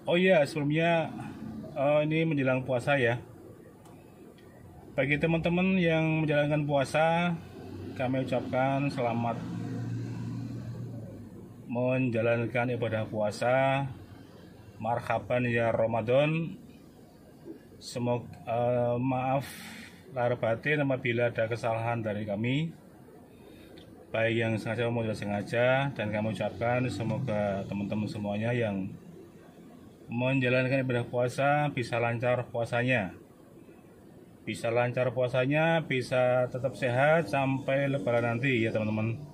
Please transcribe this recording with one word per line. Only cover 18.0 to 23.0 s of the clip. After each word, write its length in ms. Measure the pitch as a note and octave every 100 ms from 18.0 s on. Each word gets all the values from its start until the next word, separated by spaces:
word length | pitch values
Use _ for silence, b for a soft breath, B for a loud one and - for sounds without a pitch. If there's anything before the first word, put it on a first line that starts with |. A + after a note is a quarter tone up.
| A#2+ A#2+ - -
eh, 520 | - A#2 A#2+ B2 A#2+ A#2+
maaf 480 | C3 B2+ C3 C#3 B2+ B B B B B B
lahir 240 | C3 A#2+ A#2+
batin 480 | A2+ A2+ D3 D3+
apabila 480 | C#3 B2+ B2 A#2 A#2+
ada 160 | A2+ A2+
kesalahan 560 | A#2 A#2 A2+ A2+ A#2
dari 240 | A2 G#2 G#2
kami, 400 | G2+ A#2 C#3 E3 - - -